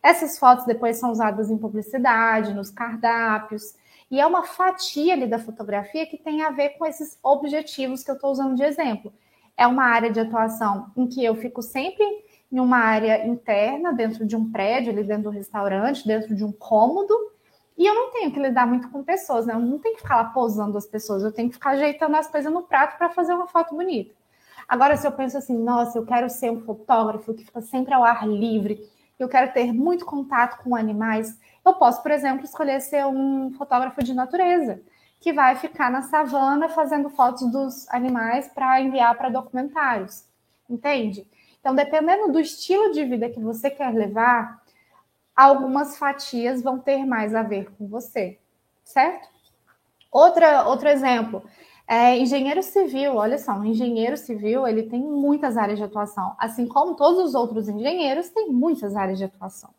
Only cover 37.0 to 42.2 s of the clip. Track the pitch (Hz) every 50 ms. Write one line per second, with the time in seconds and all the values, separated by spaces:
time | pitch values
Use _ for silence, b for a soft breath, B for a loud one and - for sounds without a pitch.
37 | 285 285 277 - 247 247 247 247 262 240 226 277 269 262 254 - - - - 247
38 | 247 254 247 233 226 226 240 277 277 - - 269 262 262 262 262 269 269 254 262
39 | 233 233 240 240 - 262 233 262 254 - - 254 269 285 - 320 294 262 233 202
40 | 190 190 - - - _ _ _ _ _ _ _ _ - 240 226 - 285 285 262
41 | 220 208 196 202 - b b b b b b b _ 269 262 294 285 285 302 311
42 | 302 330 381 415